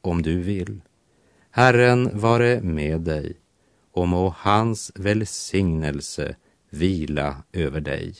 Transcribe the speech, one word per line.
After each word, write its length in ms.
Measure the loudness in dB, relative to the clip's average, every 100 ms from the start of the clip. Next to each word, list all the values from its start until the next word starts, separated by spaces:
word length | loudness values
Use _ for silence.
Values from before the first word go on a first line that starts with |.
om 220 | -2 -2
du 200 | 0 -2
vill. 380 | -2 -4 -6 -10 -16 _ _ _ _ _ _
Herren 680 | 4 6 6 6 4 2 0
vare 420 | 2 4 4 2
med 400 | 0 -2 -2 -2
dig, 360 | -2 -4 -6 -12 _ _ _ _ _
och 160 | -2 0
må 260 | 2 0 0
hans 540 | 2 2 2 -2 -8
välsignelse 1400 | -6 -2 0 -2 -8 -4 0 2 0 -2 -4 -8 -8 -8 -8 _ _ _
vila 680 | -2 -2 0 -2 -2 -4 -6 -10
över 280 | -4 -4 -4
dig. 340 | -6 -6 -8 -14